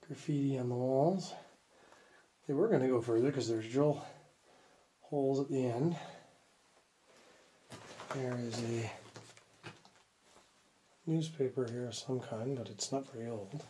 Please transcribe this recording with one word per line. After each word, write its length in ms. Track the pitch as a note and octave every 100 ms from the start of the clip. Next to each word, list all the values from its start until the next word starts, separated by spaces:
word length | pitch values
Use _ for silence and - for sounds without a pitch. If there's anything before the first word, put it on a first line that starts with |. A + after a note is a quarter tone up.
| -
Graffiti 520 | D3+ - D3 C#3 C3+
on 100 | B2
the 60 |
walls. 600 | B2 B2+ C3 D3 F#3+ E3+ - - - _ _ - - - - _ _ -
They 80 |
were 140 | C#3+ G#3
gonna 200 | E3+ C3
go 120 | B2+
further 300 | A#2 A2+ B2+
cause 180 | C#3+ A2+
there's 220 | A2+ A2
drill 320 | B2 D3 C#3+ - - - _ _ - - - _ _
holes 400 | - C#3+ C3+ C3+
at 80 | C#3
the 180 | C3+ B2+
end. 300 | A#2 D#3 E3+ - - - - _ _ _ _ _ _ _ - - - - _ _ - - - -
There 240 | C#3 B2+ B2
is 200 | A#2+ A2+
a 280 | A#2 A#2 A2+ - - - - - _ - - - - - _ _ _ - - _ _ _ _ _ -
newspaper 600 | D#3+ D#3+ - C3 B2+ B2
here 160 | A#2 B2
of 80 |
some 260 | A2+ - C3
kind, 360 | B2 A2+ A#2 C3+
but 140 | G2+
it's 200 | G2+ -
not 220 | C3+ C3+
very 160 | A#2 A#2
old. 340 | A2+ G2 C#3+